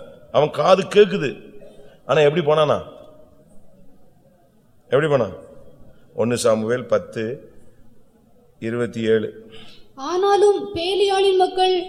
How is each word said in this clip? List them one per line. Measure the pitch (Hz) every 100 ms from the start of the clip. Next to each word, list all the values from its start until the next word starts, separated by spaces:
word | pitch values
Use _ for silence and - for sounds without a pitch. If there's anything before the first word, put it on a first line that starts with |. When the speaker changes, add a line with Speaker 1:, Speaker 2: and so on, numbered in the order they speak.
| - - -
Speaker 1:
அவன் | 120 147
காது | - 175 190
கேக்குது. | 175 202 208 170 139 104 - - - - - - -
ஆனா | 151
எப்படி | 147 160 147
போனானா? | 156 151 104 82 - - - - - _ - - - - - - _ _ _ _ _ _ _
எப்படி | - 127 156
போனான்? | 143 101 85 - - - - - - - -
ஒன்னு | 113 117
சாமுவேல் | 120 110 110 127 -
பத்து, | 104 90 117 110 143 - - - - - - - _ _ _ _ -
இருபத்தி | 110 120 117 117
ஏழு. | 110 110 107 - - - - - - -
Speaker 2:
ஆனாலும் | 277 359 403 403 415 403 - 330
பேலியாளின் | 349 381 403 381 392 370
மக்கள், | 370 370 370 370